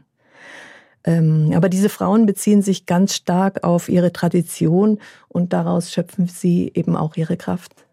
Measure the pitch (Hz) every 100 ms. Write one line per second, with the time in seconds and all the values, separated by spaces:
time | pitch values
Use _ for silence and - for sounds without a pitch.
0 | - _ _ _ - - - - _ _
1 | - 165 160 156 156 170 185 185 202 -
2 | 185 208 220 196 - 208 196 185 - 175
3 | 196 - - 180 196 190 175 175 - 180
4 | 175 175 175 180 170 - 160 175 214 214
5 | - - _ 175 175 180 170 180 175 -
6 | 175 - 175 - 185 175 - - 170 170
7 | 156 - 160 180 - 180 - _ _